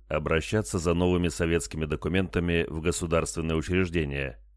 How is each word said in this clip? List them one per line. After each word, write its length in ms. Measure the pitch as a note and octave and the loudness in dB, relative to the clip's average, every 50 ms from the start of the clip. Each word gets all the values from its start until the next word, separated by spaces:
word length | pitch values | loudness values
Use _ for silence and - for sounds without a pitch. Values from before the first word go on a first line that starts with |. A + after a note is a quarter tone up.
| - - | -8 -4
обращаться 720 | D#2 D#2 D2+ D2 D#2+ D#2+ D#2 - G#2+ A2 G2+ - - F#2 | -4 -2 0 2 2 0 0 2 0 0 0 0 -2 0
за 140 | D#2+ F2 | 2 2
новыми 360 | E2 E2+ F2+ F2+ F2+ F2 F2 E2+ | 2 4 4 4 4 4 2 0
советскими 580 | - - F2 E2 E2+ E2 - - - D#2 D#2 | 0 0 0 2 2 0 0 -2 -4 -6 -4
документами 800 | D2+ D2+ D2 - E2 E2+ F#2+ F#2+ F2 - F2+ E2+ F2 E2+ E2+ - - | -4 -4 -4 -2 -2 0 0 0 0 0 0 0 2 2 2 0 0
в 140 | - D#2+ | -4 -2
государственные 720 | D#2 F2 E2+ - F2+ E2 E2 E2 D#2 - - E2+ D#2+ D#2+ D#2+ | -2 -2 0 0 -2 0 2 0 0 0 -4 -4 -2 0 0
учреждения, 840 | D#2+ D2+ - F2+ F#2 F#2 E2+ E2+ E2+ D#2 C#2 C#2 C#2 C#2 C2 - - - - - | -2 0 0 2 2 2 2 0 -2 -2 -2 -4 -4 -6 -6 -8 -12 -20 -20 -20